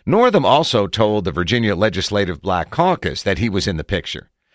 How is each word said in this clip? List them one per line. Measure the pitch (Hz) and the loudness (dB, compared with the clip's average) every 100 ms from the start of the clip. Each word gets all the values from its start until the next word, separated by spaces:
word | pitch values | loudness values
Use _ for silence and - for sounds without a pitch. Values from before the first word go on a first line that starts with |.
| - | 0
Northam | 202 247 196 107 | 4 4 4 4
also | 143 160 117 98 | 4 4 0 0
told | - 107 107 90 | 0 0 0 -2
the | |
Virginia | 76 85 120 110 90 | -2 0 0 0 0
Legislative | 107 90 - 104 92 80 | 0 -2 -2 -2 -2 -4
Black | 95 90 82 | -4 -4 -2
Caucus | - 185 175 80 67 | 0 0 0 -4 -4
that | - 92 | -4 -2
he | 113 | -2
was | 95 101 | -2 -2
in | 82 | -4
the | |
picture. | - 90 - - - _ _ | -4 -6 -6 -14 -16 _ _